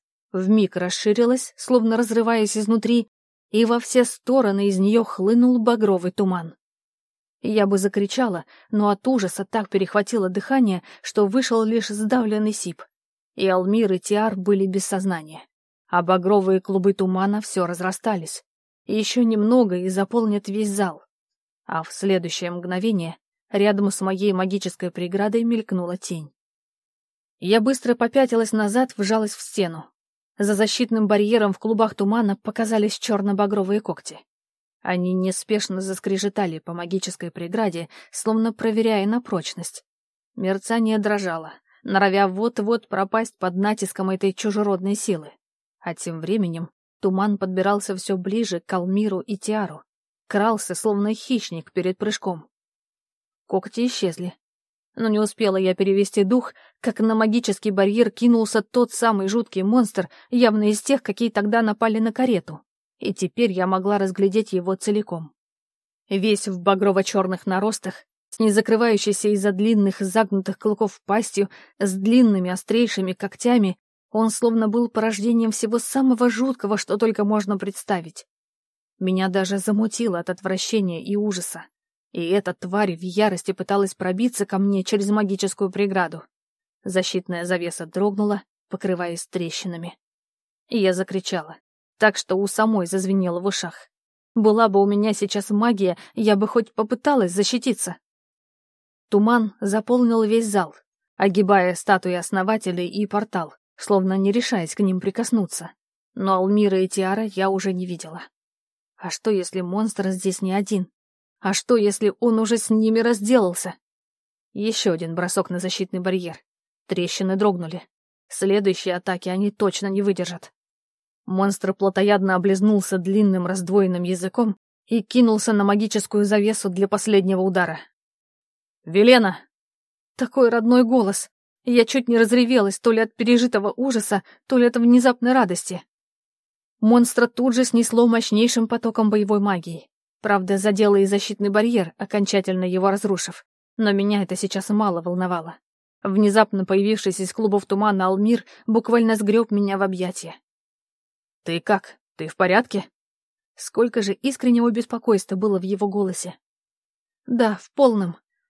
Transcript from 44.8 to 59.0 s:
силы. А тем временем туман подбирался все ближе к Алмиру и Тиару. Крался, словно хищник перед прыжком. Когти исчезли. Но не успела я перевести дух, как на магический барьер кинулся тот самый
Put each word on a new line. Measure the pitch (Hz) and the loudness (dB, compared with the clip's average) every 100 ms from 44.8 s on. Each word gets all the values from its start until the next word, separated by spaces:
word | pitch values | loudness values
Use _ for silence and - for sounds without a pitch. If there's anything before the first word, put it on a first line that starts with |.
| 190 | -2
силы. | 202 - 175 151 - _ _ _ _ | -4 -2 -6 -6 -20 _ _ _ _
А | - | -12
тем | 170 - 165 | -10 -10 -10
временем | 160 214 180 165 170 _ _ _ | -4 -2 -2 -4 -10 _ _ _
туман | 202 190 208 202 | -2 0 0 0
подбирался | 185 185 190 202 202 190 | -2 -2 0 0 -2 -8
все | - 190 | -4 -4
ближе | 185 214 226 175 | -2 -4 -2 -4
к | - | -4
Алмиру | 185 180 196 214 185 | -4 -2 -2 -2 -4
и | - 196 | -6 -8
Тиару. | - 214 190 151 _ _ _ _ _ | -4 -4 -4 -8 _ _ _ _ _
Крался, | 202 220 214 - | 0 0 0 -4
словно | 180 220 202 208 | -4 -2 0 0
хищник | 220 - 247 - 165 - | -4 -2 -4 -4 -10 -8
перед | - 180 185 | -4 -4 -2
прыжком. | 208 208 196 170 - _ _ _ _ _ _ _ _ _ _ | -4 -4 -6 -8 -12 _ _ _ _ _ _ _ _ _ _
Когти | 190 - - 247 | -4 -4 -2 -2
исчезли. | - 185 165 180 - _ _ _ _ _ - | 0 -4 -4 -10 -12 _ _ _ _ _ -4
Но | 226 | 0
не | 214 | 0
успела | 214 - 214 190 | 0 0 0 2
я | 185 | 0
перевести | 185 196 196 202 - | 2 2 2 2 2
дух, | 196 247 - - _ _ | 2 2 0 -10 _ _
как | - - | -6 0
на | 220 | 2
магический | 220 220 233 240 196 214 | 4 2 2 0 -2 -2
барьер | 196 196 214 240 | 2 2 2 -2
кинулся | - 240 233 220 220 | 0 2 4 2 -2
тот | 208 247 240 | -2 0 0
самый | - | 0